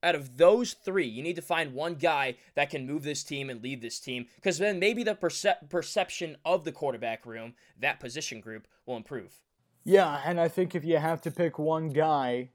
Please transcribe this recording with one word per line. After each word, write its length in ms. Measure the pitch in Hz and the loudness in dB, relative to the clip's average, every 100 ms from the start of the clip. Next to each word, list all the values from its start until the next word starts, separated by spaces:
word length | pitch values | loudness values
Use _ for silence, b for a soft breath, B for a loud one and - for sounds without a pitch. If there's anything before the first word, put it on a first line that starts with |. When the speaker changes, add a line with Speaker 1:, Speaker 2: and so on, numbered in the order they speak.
Speaker 1:
out 100 | 170 | 2
of 220 | 165 135 123 | 0 -2 6
those 380 | 170 214 247 | 8 8 4
three, 340 | - - 190 139 | -4 -2 0 0
you 160 | 110 | -4
need 100 | 151 | -6
to 80 | 170 | -6
find 300 | 160 165 156 | -2 0 0
one 220 | 127 165 | -4 -6
guy 420 | 165 165 151 135 123 b | 2 2 4 0 -4 b
that 160 | - 143 | -2 -2
can 160 | 151 131 | -2 -6
move 160 | 147 | -6
this 220 | 143 143 | -4 -6
team 260 | - 143 135 | -6 -8 -8
and 100 | 120 | -8
lead 180 | 120 135 | -8 -8
this 180 | 117 - | -8 -10
team, 280 | - 123 120 b | -8 -8 -8 b
'cause 160 | 190 156 | -2 0
then 200 | 202 196 | 0 2
maybe 240 | 190 233 | 0 0
the 140 | 220 208 | -2 0
percep-, 520 | 170 - 208 - 147 | -2 0 0 0 -2
perception 680 | 175 156 - 185 - 170 151 | -4 -2 -2 -2 -4 -8 -8
of 180 | 160 175 | 0 0
the 80 | 160 | 0
quarterback 560 | - 156 120 117 113 117 | -4 -4 -4 -4 -6 -10
room, 280 | 113 113 120 b _ | -14 -14 -16 b _
that 180 | 135 - | -2 -2
position 420 | 123 123 147 113 | -8 -8 -8 -10
group, 280 | 107 110 - _ - | -12 -14 -16 _ -8
will 100 | 123 | -8
improve. 440 | 110 131 90 - _ _ _ _ | -6 -12 -12 -20 _ _ _ _
Speaker 2:
Yeah, 380 | - 196 175 143 | 6 6 6 2
and 140 | 143 175 | -2 2
I 80 | 165 | 0
think 300 | 175 180 180 | 2 -2 -2
if 80 | |
you 140 | 151 160 | 2 2
have 220 | 156 165 | 2 -2
to 100 | - | -4
pick 260 | 139 170 147 | -2 -2 0
one 300 | 151 160 160 | -2 0 -2
guy 640 | 139 156 147 127 123 123 | 0 2 2 0 -2 -6